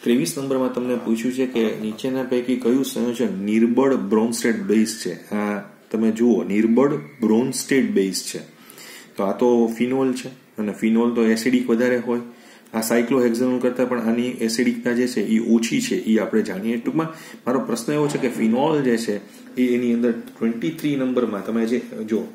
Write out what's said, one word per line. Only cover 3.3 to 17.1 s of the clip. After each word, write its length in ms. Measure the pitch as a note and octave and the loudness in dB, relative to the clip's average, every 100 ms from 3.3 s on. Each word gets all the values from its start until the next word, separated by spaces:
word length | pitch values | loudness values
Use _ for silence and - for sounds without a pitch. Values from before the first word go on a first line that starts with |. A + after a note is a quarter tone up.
| F#2+ | -2
નિર્બળ 520 | G2+ A2 A#2 B2 C3+ B2 | 0 4 4 4 2 2
બ્રોન્સ્ટેડ 640 | G2 A2 A#2 A#2 B2 G#2 | 2 2 2 0 0 -2
બેઝ 360 | G2 G#2+ A2 - F#2 | 2 2 2 -2 -8
છે? 280 | E2+ - | -10 -8
આ 260 | G#2 G#2 G2+ - - - | -4 -4 -4 -8 -20 -8
તમે 200 | A2 A2 | 0 0
જુઓ, 340 | G#2+ A#2+ F#2+ | 2 4 4
નિર્બળ 520 | F2+ G#2 A2+ A#2+ C#3 D3 - - | 2 2 4 4 4 0 -8 -4
બ્રોન્સ્ટેડ 720 | A2 A2 C3+ C3 - C#3 A2 | 2 2 2 -4 0 2 2
બેઝ 300 | G#2 G2 F2+ | 0 0 -2
છે, 360 | - F#2 - - - - - - - - | -8 -12 -14 -20 -20 -20 -20 -20 -16 -4
તો 80 | |
આ 80 | G2 | -4
તો 420 | G2+ B2 A#2+ A2+ A2+ | 2 4 4 2 2
ફિનોલ 340 | B2 C3 C3 | -2 0 0
છે 160 | B2+ C3 | -2 -8
અને 440 | - - - G#2 | -16 -18 -8 -6
ફિનોલ 420 | F#2 A2 A2+ A#2 | -2 2 4 2
તો 100 | A#2 | 2
એસિડિક 460 | A2 A2+ C3 B2+ A#2+ | 2 2 2 2 2
વધારે 260 | A2+ B2 B2 | 2 2 0
હોય. 240 | A#2 A#2+ A#2 - - - - | 0 -4 -6 -18 -20 -20 -8
આ 60 | A2+ | -6
સાયક્લોહેક્ઝેનોલ 800 | A2 A#2+ A#2 C3+ B2 A#2 B2+ B2+ | 0 0 2 2 2 2 0 0
કરતાં 300 | B2 B2 B2 | 0 0 -2
પણ 120 | B2 | 0
આની 280 | A2+ A#2+ B2 | 0 0 -2
એસિડિકતા 640 | - A2+ A#2+ A#2+ A#2 B2 | -2 -4 0 0 0 -2
જે 140 | A#2+ B2 | 0 0
છે 140 | A2 | 0
એ 340 | G2+ A2 - | 2 2 4
ઓછી 260 | A2+ A2+ C3+ | 2 2 -2
છે, 160 | - F#2+ | 0 -2
એ 220 | A2+ A2 | 2 2
આપણે 240 | F#2+ A2 | 2 0
જાણીએ. 340 | G2+ F#2+ A2 A#2 | 0 -4 -4 -2
ટૂંકમાં 300 | B2 D3 D#3+ | -2 -2 -4